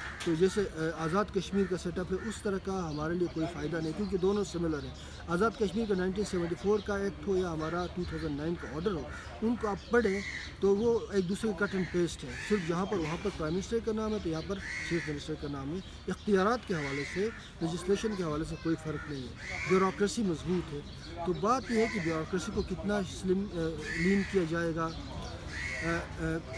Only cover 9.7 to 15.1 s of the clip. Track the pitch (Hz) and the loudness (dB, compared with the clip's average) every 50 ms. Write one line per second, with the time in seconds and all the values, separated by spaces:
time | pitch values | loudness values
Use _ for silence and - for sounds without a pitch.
9.7 | 196 185 - - 226 240 226 202 190 202 196 - - - - - - - - 196 | -2 -2 -2 4 4 6 6 6 2 0 -2 -4 -8 -8 -8 -10 -4 2 4 4
10.7 | 196 202 226 240 233 220 - - 208 196 185 165 202 190 - 220 196 - 208 180 | 6 6 6 4 4 4 0 2 2 2 2 2 0 0 0 0 2 2 0 2
11.7 | 196 190 185 - - 175 175 165 - - - 131 120 - - - 208 208 170 160 | 2 0 0 2 2 2 2 2 0 -6 -8 -8 -8 -8 0 2 2 2 2 2
12.7 | 170 170 196 196 214 185 160 151 160 170 165 208 - - 165 156 165 190 185 - | 2 0 2 0 0 0 0 0 -2 -2 -2 -4 -2 -2 -2 0 0 0 0 0
13.7 | 233 233 214 226 220 220 220 214 214 208 185 175 160 156 160 165 202 196 - - | -2 0 0 0 0 0 0 0 0 0 0 0 -2 -2 -2 -4 -4 -4 -4 -6
14.7 | - - - - 160 170 147 151 | -6 -6 -2 0 0 0 0 -2